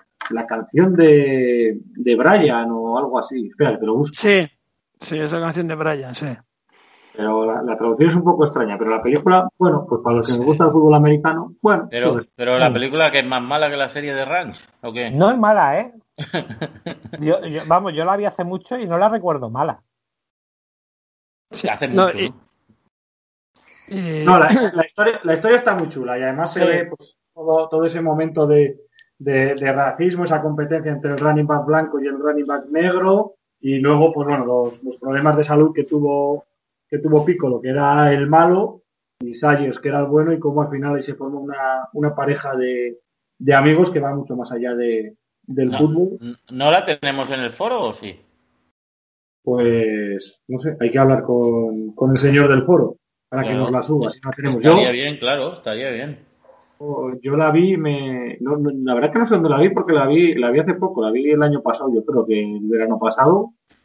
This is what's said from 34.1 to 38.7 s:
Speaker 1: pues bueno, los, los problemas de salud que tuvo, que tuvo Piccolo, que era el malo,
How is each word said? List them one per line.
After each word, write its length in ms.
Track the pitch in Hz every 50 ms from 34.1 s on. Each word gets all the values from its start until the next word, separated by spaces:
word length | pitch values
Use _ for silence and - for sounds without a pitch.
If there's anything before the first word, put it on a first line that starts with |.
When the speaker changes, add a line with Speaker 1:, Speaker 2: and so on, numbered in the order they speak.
| 156
Speaker 1:
pues 160 | 147 143 143
bueno, 160 | 147 135 123
los, 380 | 120 123 123 123 120 120 - 135
los 140 | 131 123
problemas 400 | - - 135 135 139 147 151 151
de 80 | 151 151
salud 280 | 151 151 147 156 156 156
que 100 | 147 143
tuvo, 600 | - 151 151 143 143 143 143 143 143 147 147 - _ _ _ _ _ _ _ _ -
que 100 | 151 147
tuvo 260 | 147 156 151 151 151
Piccolo, 360 | 165 175 - 151 131 123 113
que 100 | 117 127
era 420 | 131 143 143 143 143 147 147 147 143
el 140 | 139 143 147
malo, 540 | 156 160 170 170 180 190 220 -